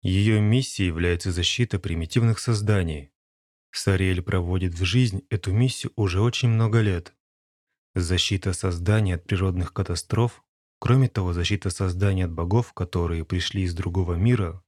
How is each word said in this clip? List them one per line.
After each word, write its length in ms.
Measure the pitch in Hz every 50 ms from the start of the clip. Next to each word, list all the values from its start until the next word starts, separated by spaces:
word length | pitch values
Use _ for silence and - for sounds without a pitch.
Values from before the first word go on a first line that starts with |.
Ее 380 | - 95 92 95 101 113 110 107
миссией 460 | 104 104 113 131 131 - - - 98
является 440 | 90 80 80 87 87 87 82 - 95
защита 480 | 85 90 85 - - - 120 - - 92
примитивных 600 | - - 95 82 82 - - 123 113 117 110 -
созданий. 720 | - 120 113 101 107 104 104 98 90 80 80 73 67 - _ _ _ _ _ _ _ _ _ _ _ _
Сариэль 500 | - - - 98 98 90 95 92 90 90
проводит 520 | 87 - - 92 87 87 92 92 92 90 85
в 100 | 82 92
жизнь 420 | 87 107 127 127 113 95 98 - _
эту 220 | - 98 - 98 92
миссию 380 | 110 127 131 - - - - _
уже 260 | - 104 95 85 95
очень 280 | 107 120 - - - 117
много 320 | 113 110 113 110 107 117
лет. 340 | 110 104 92 85 - - _ _ _ _ _ _ _ _ _ _ _ _ _ _ _ _ _
Защита 600 | 92 87 82 90 90 - - 101 92 - 95 87
созданий 600 | - - 95 87 85 87 95 107 110 107 95 90
от 100 | 85 _
природных 480 | - 101 87 95 95 90 90 87 - _
катастроф, 680 | - 95 - 87 82 - _ - 107 120 117 - - _ _ _ _ _ _ _ _
кроме 280 | - - 123 135 131
того, 260 | 120 _ 104 92 90 87
защита 360 | 87 87 - 104 98 - 98
созданий 560 | 90 - 98 92 87 90 101 101 98 92 92
от 60 | 85
богов, 420 | 82 80 87 87 101 120 120 - _
которые 520 | - - - - 90 85 82 85 82 80
пришли 380 | _ 92 87 - - - 98 92
из 100 | 87 85
другого 420 | 90 - 98 87 95 90 85 87
мира 480 | 85 98 120 123 110 95 82 87 92 _